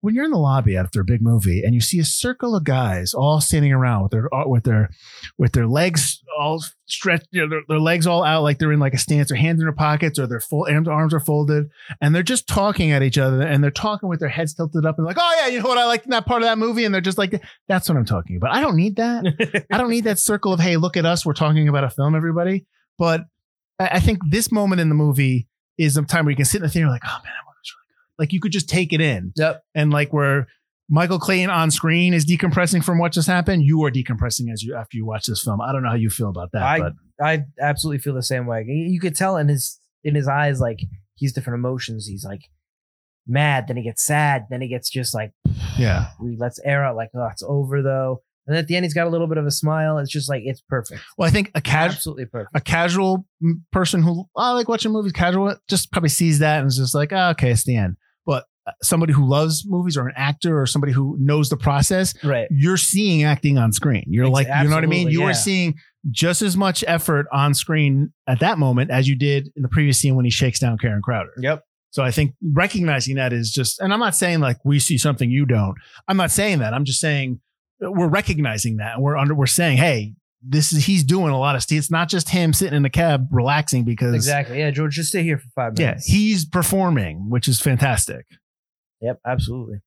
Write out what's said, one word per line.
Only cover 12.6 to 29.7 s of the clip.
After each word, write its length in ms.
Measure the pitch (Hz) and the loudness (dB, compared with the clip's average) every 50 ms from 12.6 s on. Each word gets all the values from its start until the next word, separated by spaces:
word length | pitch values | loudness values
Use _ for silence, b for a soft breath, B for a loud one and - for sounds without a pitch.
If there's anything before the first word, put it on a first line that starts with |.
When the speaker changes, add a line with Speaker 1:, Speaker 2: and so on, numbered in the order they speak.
| 196 208 202 - 185 156 | 2 2 2 2 2 2
Speaker 1:
at 100 | 147 139 | 4 4
each 160 | 135 139 113 147 | 2 2 2 2
other 240 | 135 131 131 131 | 2 2 2 2
and 220 | 139 160 147 143 143 | 0 2 2 2 2
they're 80 | 143 | 2
talking 360 | 143 - - 214 208 202 - 185 | 0 -2 -4 -4 -4 -4 -4 -4
with 120 | 170 156 | -4 -2
their 100 | 165 139 | -4 -4
heads 240 | 123 - 165 156 - | -4 -4 -4 -6 -4
tilted 320 | - 170 156 156 165 151 | -6 -6 -4 -2 0 0
up 120 | 160 156 156 | 0 0 0
and 80 | 160 165 | -2 -2
like, 100 | 185 - | 0 0
"Oh 160 | 339 339 330 330 | 0 2 2 2
yeah, 60 | 302 254 | 2 0
you 120 | 247 240 202 | 0 -2 0
know 60 | 254 | 0
what 80 | 254 240 | 2 2
I 60 | 240 | 2
liked 200 | 233 233 226 226 | 2 2 0 0
in 60 | 254 | 0
that 160 | 254 226 - - | -2 -2 0 0
part 160 | 247 240 226 | 0 0 2
of 40 | 233 | 0
that 100 | 226 220 | 0 0
movie?" 240 | 220 233 240 226 233 | 0 -2 0 0 0
And 80 | 214 196 | 0 0
they're 80 | 190 | 0
just 160 | 175 190 185 - | 0 -2 -2 0
like, 240 | 202 185 208 196 B B B B _ _ | -2 -2 -2 -6 B B B B _ _
that's 200 | 196 185 - - | -2 -2 0 0
what 80 | 165 143 | 0 0
I'm 80 | 117 | 0
talking 300 | - 107 90 85 - 90 | 0 -2 -4 -4 -4 -6
about. 180 | 90 85 127 147 | -4 -2 0 0
I 60 | 240 | 0
don't 140 | 285 302 202 | 0 2 2
need 220 | 160 175 214 196 196 | 2 2 2 0 0
that. 680 | 226 233 240 233 185 185 147 - 233 - - 208 - _ | -2 -2 -2 -2 -2 -2 -2 -2 -2 -2 -2 -4 -4 _
Speaker 2:
<laughs> 40 | |
Speaker 1:
I 60 | 202 214 | -2 0
don't 100 | 254 240 | 0 0
need 140 | 233 240 220 | 0 0 0
that 160 | 226 208 185 | 0 0 0
circle 320 | - - 208 202 - 202 185 | 0 0 0 0 0 0 2
of, 60 | 170 | 2
"Hey, 160 | 165 180 175 165 | 2 2 2 2
look 200 | 156 180 - 180 | 0 0 0 0
at 80 | 160 | 2
us. 200 | 165 170 170 - | 2 0 0 0
We're 80 | 165 143 | -2 0
talking 340 | - 156 151 151 156 151 147 | 0 2 2 4 4 4 4
about 140 | 143 143 139 | 4 2 0
a 40 | 127 | -2
film, 240 | - - 139 147 156 | -2 -2 0 2 2
everybody." 500 | 160 156 165 160 170 175 180 190 196 - _ _ _ _ _ _ _ | 0 0 -2 -2 0 0 0 -2 -2 -4 _ _ _ _ _ _ _
But 220 | 175 170 160 165 170 - _ _ _ _ _ _ _ _ _ _ | -2 0 0 -2 -4 -8 _ _ _ _ _ _ _ _ _ _
I, 80 | 190 180 - | -2 0 0
I 60 | 185 | 2
think 180 | - - 220 180 185 151 | 2 2 2 2 0 0
this 220 | 151 214 233 - | 0 0 0 0
moment 300 | 240 214 202 196 190 180 | 0 0 2 2 2 2
in 80 | 165 156 | 2 2
the 60 | 151 | 2
movie 520 | 151 151 151 139 131 143 131 127 123 113 _ _ _ _ _ _ - | 2 2 2 2 2 2 2 2 0 -2 _ _ _ _ _ _ 0
is 160 | 165 151 135 151 | 0 2 2 0
a 60 | 147 | -2
time 220 | - - 170 160 | 0 0 0 2
where 60 | 147 | 2
you 40 | 143 131 | 2 0
can 80 | 139 | 0
sit 120 | 131 - 208 | 0 0 -2
in 60 | 175 | -2
the 60 | 156 | -2
theater 200 | 147 175 165 147 | 0 0 2 2
like, 120 | 123 120 - | 0 -2 -4
"Oh 40 | - - - - | -8 -10 -10 -12
man, 80 | - - | -14 -16
that 120 | - - - | -16 -16 -18
movie 80 | _ _ | _ _
was 120 | _ - - | _ -20 -20
really 140 | _ _ _ | _ _ _
good." 340 | _ _ _ _ _ - 160 | _ _ _ _ _ -4 -4
Like 100 | 147 - | -2 -2
you 80 | 185 | -2
could 100 | 156 214 | -2 -2
just 160 | 165 202 156 - | -2 -2 -2 0
take 240 | - 175 185 156 | 0 0 0 0
it 80 | 165 156 | 0 0
in. 320 | 160 151 127 95 90 92 90 - | 2 2 0 -2 -4 -6 -4 -2
Speaker 2:
Yep. 260 | 156 160 - - _ _ | 0 0 -2 -4 _ _